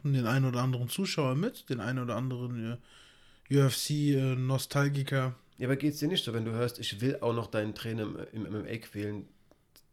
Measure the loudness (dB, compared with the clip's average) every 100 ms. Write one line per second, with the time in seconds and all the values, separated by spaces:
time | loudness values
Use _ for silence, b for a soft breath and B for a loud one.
0 | 2 2 4 4 4 2 2 0 -2 -2
1 | -2 0 0 2 0 -4 -4 -4 -2 -2
2 | -2 -2 -2 -2 -4 -4 -4 -6 b b
3 | b b b b 2 4 6 4 0 2
4 | 4 4 2 2 2 0 0 2 2 2
5 | 0 0 0 -4 _ -4 0 2 0 0
6 | 0 0 0 -2 -2 0 -2 -2 -6 -2
7 | 0 2 0 0 0 -2 -2 -4 -4 -4
8 | -4 -6 -10 -8 -6 -6 -4 -8 -8 -6
9 | -6 -6 -10 -18 _ -20 _ -20 -20